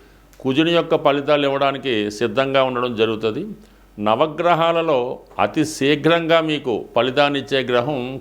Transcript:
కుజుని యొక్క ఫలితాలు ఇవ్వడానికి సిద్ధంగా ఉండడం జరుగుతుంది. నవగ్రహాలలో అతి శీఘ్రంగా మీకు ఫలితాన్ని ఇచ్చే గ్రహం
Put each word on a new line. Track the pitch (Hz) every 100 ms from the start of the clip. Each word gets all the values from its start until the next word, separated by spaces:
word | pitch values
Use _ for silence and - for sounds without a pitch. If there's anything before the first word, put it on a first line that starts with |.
| - - _ -
కుజుని | 131 135 160
యొక్క | 170 160 165
ఫలితాలు | 151 143 143 147 139
ఇవ్వడానికి | 139 139 135 131 110 104
సిద్ధంగా | 104 120 107 135 135
ఉండడం | 131 123 123 113
జరుగుతుంది. | 110 110 110 113 214 190 - _ _ -
నవగ్రహాలలో | 104 113 156 156 170 160 165 170 165 135 123 139 - -
అతి | - 160
శీఘ్రంగా | 147 - 135 147 147 170 160 165
మీకు | 160 147 123 101 - 117
ఫలితాన్ని | 123 131 143 143
ఇచ్చే | - 135
గ్రహం | 123 120 123 139 123 131